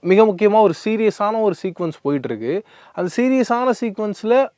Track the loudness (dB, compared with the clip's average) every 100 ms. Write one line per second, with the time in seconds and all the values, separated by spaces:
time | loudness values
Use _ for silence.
0 | 2 4 4 4 2 4 2 2 -4 0
1 | 0 0 -4 0 -2 -2 -8 -6 -8 -6
2 | -4 -4 -4 -6 -4 -6 -8 _ -18 -6
3 | -6 0 0 2 0 0 0 -2 -4 -6
4 | -6 -6 0 2 2